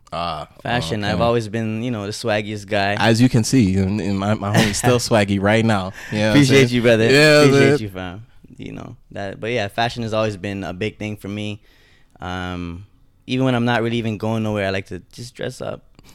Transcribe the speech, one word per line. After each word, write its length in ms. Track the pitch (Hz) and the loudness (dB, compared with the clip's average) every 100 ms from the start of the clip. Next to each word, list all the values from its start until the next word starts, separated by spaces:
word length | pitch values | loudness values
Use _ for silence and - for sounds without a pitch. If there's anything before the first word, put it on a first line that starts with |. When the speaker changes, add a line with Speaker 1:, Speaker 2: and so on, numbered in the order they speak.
| _ | _
Speaker 1:
Ah, 340 | 82 85 78 73 - | -6 -6 -6 -12 -10
Speaker 2:
Fashion. 400 | - 120 - 107 | -6 -4 -4 -4
Speaker 1:
okay. 80 | 101 | -4
Speaker 2:
I've 80 | 107 | 0
always 260 | 117 120 107 | 0 0 -2
been, 340 | 113 110 110 | -4 -4 -4
you 80 | 123 | -6
know, 140 | 113 | -6
the 80 | 101 | -6
swaggiest 540 | 104 117 104 104 107 98 | -6 -2 -2 -2 -8 -4
guy. 280 | 104 98 101 | -2 0 2
Speaker 1:
As 200 | 107 113 | 2 4
you 100 | 127 | 4
can 140 | 123 | 4
see, 320 | 110 135 98 95 | 2 4 4 4
and, 200 | 95 104 | 0 0
and 180 | 92 98 | -2 -2
my, 160 | 101 | 0
my 200 | 107 101 | 0 0
homie's 220 | 113 110 101 | 2 2 0
still 220 | 123 123 | 0 0
Speaker 2:
<laughs> 100 | - | 2
Speaker 1:
swaggy 320 | 113 101 98 | 2 2 2
right 240 | 98 113 | 2 2
now. 280 | 113 101 92 - - | 2 0 -4 -10 -8
You 60 | 107 | -2
know 60 | |
what 0 | 107 | 2
I'm 40 | 143 | 4
Speaker 2:
Appreciate 200 | 135 135 | 6 6
Speaker 1:
saying? 100 | 123 123 | 4 4
Speaker 2:
you, 60 | |
brother. 280 | 117 113 113 | 4 4 6
Speaker 1:
Yeah, 300 | 139 151 151 | 6 6 8
Speaker 2:
Appreciate 260 | 143 139 139 | 6 6 4
Speaker 1:
man. 80 | 143 | 2
Speaker 2:
you, 80 | 104 | -2
fam. 380 | 92 90 95 117 - - - | -10 -10 -12 -16 -20 -20 -16
You 160 | - | -14
know 240 | 110 - 113 _ | -12 -14 -18 _
that, 260 | 98 98 - | -10 -10 -8
but 120 | 107 | -4
yeah, 160 | 120 101 | -4 -4
fashion 340 | - 120 120 | -2 -4 -4
has 100 | 113 | -4
always 240 | 107 110 98 | -2 -2 -4
been 280 | 101 98 | -6 -6
a 80 | 85 | -8
big 260 | 90 107 - | -6 -6 -6
thing 180 | 107 104 | -10 -8
for 120 | 98 | -8
me. 340 | 104 104 104 _ _ _ _ _ _ | -8 -8 -10 _ _ _ _ _ _
Um, 680 | 90 92 90 90 87 85 101 _ _ _ - | -10 -8 -6 -8 -8 -12 -16 _ _ _ -6
even 180 | 127 | -2
when 100 | 131 | 0
I'm 100 | 123 | 0
not 180 | 120 120 | 0 0
really 160 | 117 117 | 0 -2
even 200 | 113 101 | -4 -4
going 240 | 110 113 | -4 -2
nowhere, 240 | 110 104 98 | -2 -2 -2
I 40 | |
like 160 | 95 - | -4 -8
to 140 | 92 - | -12 -14
just 220 | - 120 | -18 -16
dress 260 | - - 127 | -10 -10 -10
up. 240 | - - - - - | -10 -12 -16 -20 -20